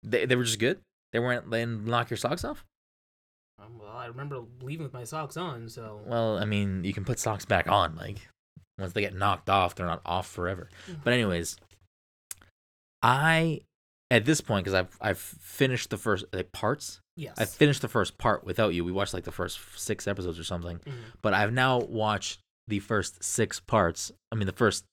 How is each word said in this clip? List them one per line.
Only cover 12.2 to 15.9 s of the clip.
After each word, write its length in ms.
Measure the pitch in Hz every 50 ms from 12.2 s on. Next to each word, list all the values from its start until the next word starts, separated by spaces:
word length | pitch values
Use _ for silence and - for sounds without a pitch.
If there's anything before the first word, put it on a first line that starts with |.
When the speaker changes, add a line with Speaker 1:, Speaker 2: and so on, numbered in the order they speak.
| _ _ - _ - _ _ _ _ _ _ _ _ _ _ _
Speaker 1:
I, 600 | - 113 123 135 147 160 165 160 165 165 156 - - _ _ _ _ _ _ _ _ _
at 140 | 127 117 104
this 160 | 127 160 147
point, 240 | - - 120 98 90
'cause 80 | 98 95
I've, 220 | 95 92 90 - -
I've 160 | - 107 95 -
finished 720 | - - - - - - - - 143 131 123 117 - -